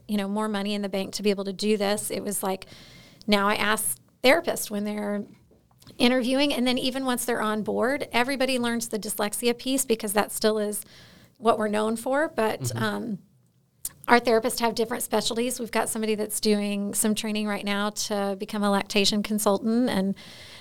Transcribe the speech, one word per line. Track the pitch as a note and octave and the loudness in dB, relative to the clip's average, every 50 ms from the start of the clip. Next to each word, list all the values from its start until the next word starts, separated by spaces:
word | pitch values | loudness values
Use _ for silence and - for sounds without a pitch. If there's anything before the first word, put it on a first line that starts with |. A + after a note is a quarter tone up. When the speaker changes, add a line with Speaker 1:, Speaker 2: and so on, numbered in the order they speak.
| - - | -6 -2
Speaker 1:
you | G#3 | -2
know, | G3+ G3 G3 | -2 0 0
more | G3+ G#3+ G#3+ G#3+ | -2 -2 -2 -2
money | G#3+ G3 G3 G#3 G#3 | -2 -2 -2 -2 -2
in | G3+ G3+ | -2 -4
the | F#3+ | -2
bank | G3 G3 F#3+ - - | -2 -4 -4 -4 -6
to | - G3 | -2 0
be | G#3+ | 0
able | G3 G3 G3 | 0 0 -2
to | G3+ F#3+ | -6 -4
do | E3+ G3+ G#3+ G#3+ | -2 2 2 2
this, | G3+ G3+ G3 G#3 G#3 - - | 2 2 0 0 0 -2 -4
it | - G3 | -4 -4
was | G3 G#3 G3 - - | -4 -4 -4 -2 -2
like, | F#3+ F#3+ F#3+ - - - - - - - - - - - - - | -2 -2 -4 -6 -14 -20 -20 -20 -20 -20 -20 -20 -20 -20 -10 0
now | - A3 G3+ G3 G3+ | 2 2 4 4 2
I | G#3+ | 2
ask | - - G#3 G#3+ G#3+ - - - - _ _ _ _ - | 2 2 0 0 0 0 -4 -4 -6 _ _ _ _ 4
therapists | B3+ C#4+ E4+ - - - - - - | 6 6 6 4 -2 -4 -4 -4 -4
when | G#3 G3+ G#3 | -4 -4 -4
they're | G#3 G#3 G#3 G#3 G#3 G#3 G3+ G#3 - - - _ _ _ _ _ _ _ _ - - - - | -4 -4 -4 -4 -4 -4 -4 -6 -8 -14 -20 _ _ _ _ _ _ _ _ -20 -16 -2 2
interviewing, | B3 A#3+ B3+ B3+ A3+ B3 C4 C4+ D4 C#4+ C#4 | 4 4 4 4 2 2 2 2 2 2 2
and | - A#3+ | 2 2
then | B3+ B3 B3+ | 2 2 2
even | - C4 A#3+ C4+ C4+ | 0 0 -2 -2 -2
once | B3+ A#3+ A#3 - | 0 0 0 0
they're | - A#3 A3+ A3 | -2 0 0 0
on | G#3+ G#3+ G#3+ G3 | 0 0 -2 -2
board, | G#3+ G3+ G3+ G#3+ B3 C#4+ C#4+ C4+ - - | -2 0 0 2 0 0 -2 -4 -2 0
everybody | A#3 B3 C4 C#4+ A#3 C4 B3+ C4 B3 | 0 2 2 0 0 0 0 2 0
learns | A#3+ A#3 A#3 A#3 A3+ - | 0 0 0 -2 -4 -4
the | - G#3 | -6 -6
dyslexia | F#3 G#3+ - - G#3 G#3 - - A#3+ A#3+ A#3+ | -4 -4 -4 -2 -2 -2 -2 0 0 0 0
piece | A#3+ - B3+ C4+ C4 - | 0 -2 -2 0 0 2
because | - A3+ A3 - G#3 F#3+ | 0 0 0 0 -2 0
that | G#3 G3+ - - | 0 0 0 -2
still | - - G#3+ G#3+ G#3+ | 0 2 2 2 2
is | G#3 G#3 G#3 - - - - - - - - - - - _ | 0 -2 -4 -6 -8 -12 -20 -20 -20 -20 -20 -20 -20 -20 _
what | - - A3+ A3+ A3 | -2 2 2 2 4
we're | G#3+ G#3+ | 2 0
known | G#3 G#3+ G#3+ A3 A3+ | 0 0 0 0 -2
for. | A3+ - C4 C4 C#4+ D#4+ D#4+ | -2 -2 0 0 2 0 0
But, | D#4+ - A3 G#3+ - - C3+ | 0 0 0 0 0 -2 -4
Speaker 2:
Mm-hmm. | A#2 A#2 A3 A3 | -4 -2 -2 -2
Speaker 1:
um, | G#3+ G3+ G#3 G#3+ A#3+ G3+ - - _ _ _ _ _ _ _ _ _ _ _ - - - - - | -2 -2 -4 -4 -6 -6 -8 -8 _ _ _ _ _ _ _ _ _ _ _ -12 -12 -12 -8 0
our | - A#3+ A#3+ | 4 4 4
therapists | A#3+ B3+ A3+ A3+ A3+ B3 A#3+ - | 4 4 2 4 2 0 -2 0
have | A#3+ A#3 G#3+ | 0 0 0
different | - A3 A3 B3 B3 - | 0 -2 -2 -2 -6 -4
specialties. | - - G#3+ G3+ - A#3 A3+ A#3+ B3+ B3 - | 0 0 0 0 0 -2 0 -2 -2 -2 -4
We've | A#3+ G#3+ | -6 -4
got | - A3 - - | -2 -2 -2 -2
somebody | - A3+ A3 G#3+ G#3+ | -2 -4 -2 -2 0
that's | G#3 G#3+ G#3 - - | -2 -2 -4 -4 -2
doing | - A3 G#3 G3+ G3+ G3+ G3+ G3+ G3+ G3+ G3+ | 2 2 2 2 2 -2 -2 -2 -4 -4 -2
some | - - G#3+ G#3+ | 0 2 2 2
training | - - A3 G#3 G#3 G#3 | 0 -2 -4 -2 -2 -2
right | G#3 G3+ G3+ - | -2 -2 -4 -2
now | G3+ G3+ G3+ G#3 G#3 | -2 -2 0 -2 -2
to | G#3 - - - G#3+ G3+ G3+ G3 G3 F#3+ | -2 -4 -4 -2 -2 -2 0 -2 -2 -4
become | G#3 - - G#3 G3+ | -6 -6 -2 0 2
a | G3+ | 2
lactation | G3+ G3 - - - G#3 G3 F#3+ A3+ G#3 G3+ | 2 2 0 0 2 2 2 4 2 2 0
consultant | - G#3+ G#3 - G#3+ G3 G3 C4 A3+ A3+ A#3+ B3+ A#3 | 0 -2 0 2 2 2 2 2 2 2 2 2 2
and | - G3 F#3+ G3 F#3+ - - - - - - - - - | 2 2 2 0 -2 -4 -6 -20 -18 -20 -20 -20 -20 -20